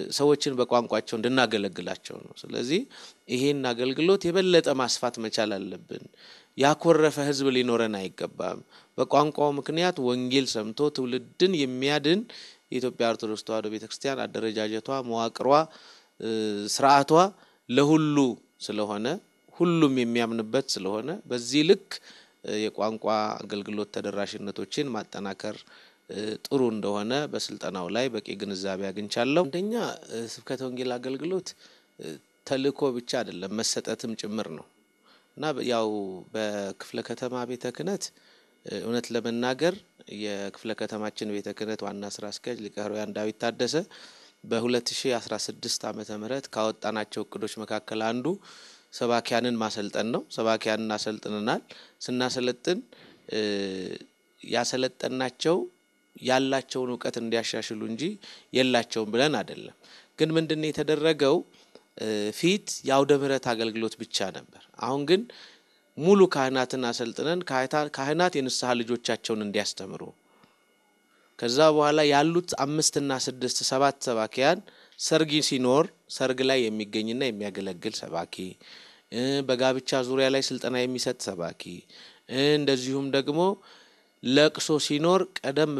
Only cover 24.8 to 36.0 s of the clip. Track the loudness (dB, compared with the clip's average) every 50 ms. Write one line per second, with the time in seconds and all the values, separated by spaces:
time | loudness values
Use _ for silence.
24.8 | -4 -2 -4 -6 -8 -8 -10 -10 -8 -8 -8 -8 -8 -10 -10 -12 -16 -20 -20 -20
25.8 | -20 -20 _ _ _ -12 -8 -8 -6 -6 -6 -8 -6 -2 0 2 2 2 0 0
26.8 | -2 -2 -2 -2 -2 -2 -2 -2 -2 -4 -4 -6 -6 -8 -8 -8 -8 -6 -6 -6
27.8 | -4 -2 -2 -2 -2 -2 -2 -6 -6 -8 -8 -8 -6 -6 -6 -6 -4 -4 -4 -4
28.8 | -4 -6 -6 -8 -8 -4 -2 0 0 2 2 2 2 0 -2 -4 -4 -4 -4 -4
29.8 | -4 -4 -6 -10 -12 -10 -8 -8 -8 -8 -10 -12 -8 -8 -6 -6 -6 -6 -6 -6
30.8 | -4 -4 -4 -4 -6 -6 -6 -6 -4 -4 -4 -4 -4 -8 -14 -16 -20 -20 -20 _
31.8 | _ _ _ -16 -14 -14 -14 -14 -18 _ _ _ _ -4 -2 0 0 0 0 0
32.8 | 0 0 0 -2 -4 -4 -4 -4 -4 -4 -6 -8 -8 -4 -4 -2 -2 -2 -2 -2
33.8 | -4 -4 -6 -6 -6 -8 -8 -8 -8 -6 -6 -6 -6 -6 -10 -12 -14 -18 _ _
34.8 | _ _ _ _ _ _ _ _ _ _ _ -6 -4 -4 -4 -2 -2 0 0 2
35.8 | 2 0 0 -2